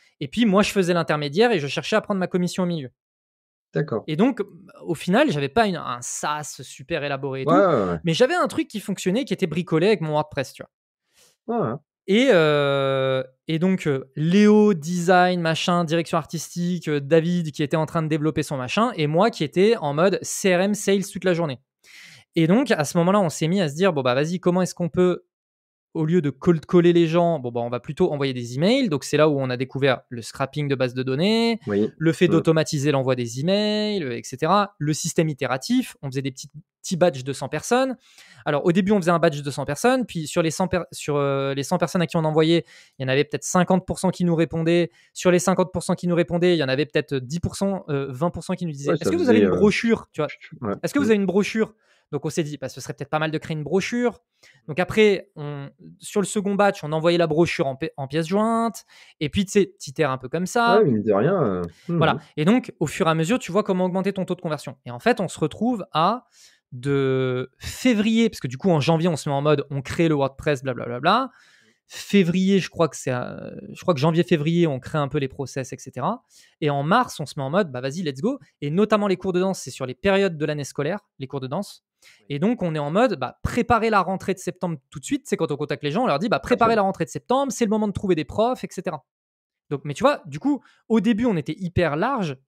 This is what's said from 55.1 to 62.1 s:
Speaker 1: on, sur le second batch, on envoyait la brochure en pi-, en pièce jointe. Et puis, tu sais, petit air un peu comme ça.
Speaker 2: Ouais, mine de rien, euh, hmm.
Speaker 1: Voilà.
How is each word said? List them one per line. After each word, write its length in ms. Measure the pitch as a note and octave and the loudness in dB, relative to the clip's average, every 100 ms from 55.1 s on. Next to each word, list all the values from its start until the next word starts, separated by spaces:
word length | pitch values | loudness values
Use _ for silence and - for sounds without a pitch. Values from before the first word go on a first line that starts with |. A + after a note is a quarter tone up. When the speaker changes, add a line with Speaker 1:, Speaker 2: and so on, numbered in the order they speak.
| F#3 - - | 4 -4 -12
Speaker 1:
on, 320 | D3 D3 C#3 _ E3 E3+ | -10 -10 -14 _ -20 -20
sur 220 | - G#3 | -6 -4
le 60 | F#3 | -2
second 280 | G#3+ G3 | -2 -2
batch, 280 | G3 G3+ G3 | 2 0 0
on 80 | D3 | -4
envoyait 260 | D#3+ E3 F3 | 0 2 2
la 80 | E3+ | 2
brochure 400 | D#3 E3 - C#3 | 2 2 2 -4
en 100 | C3 | -4
pi-, 140 | D#3+ - | -10 -8
en 100 | C3+ | -4
pièce 200 | D3+ E3 | -4 0
jointe. 580 | G3 A3 A3+ A#3 A3+ - - - _ | 0 2 0 -2 -6 -18 -20 -20 _
Et 80 | D3+ | -4
puis, 160 | G3 | -2
tu 80 | F#3+ | 2
sais, 140 | G#3 F#3+ | 2 2
petit 280 | - - C3+ | -2 -12 -2
air 100 | D3 | -2
un 80 | C3 | -2
peu 100 | B2+ | -6
comme 180 | D#3+ F3+ | -6 -2
ça. 320 | A#3+ A#3 A3 | 0 4 4
Speaker 2:
Ouais, 60 | |
mine 180 | F#3+ A2 | 4 2
de 100 | G#2 | 2
rien, 300 | G2 C#3 F#3+ | 2 2 2
euh, 200 | A#2+ F#2 F2 - - | 0 -2 -6 -10 -6
hmm. 80 | E3+ | 0
Speaker 1:
Voilà. 220 | D#3 | 2